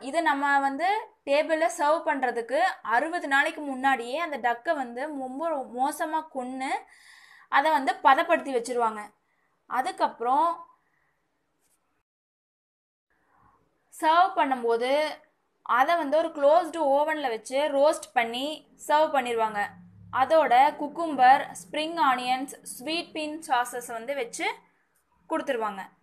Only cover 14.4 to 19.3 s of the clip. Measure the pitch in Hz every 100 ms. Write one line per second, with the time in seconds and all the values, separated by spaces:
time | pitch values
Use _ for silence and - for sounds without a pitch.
14.4 | 294 254 233 233 247 285 302 - _ _
15.4 | _ _ - 233 285 339 285 302 330 294
16.4 | 285 320 330 233 285 277 302 311 277 220
17.4 | - 262 302 277 294 320 - 254 233 240
18.4 | 285 311 _ _ - 302 311 285 247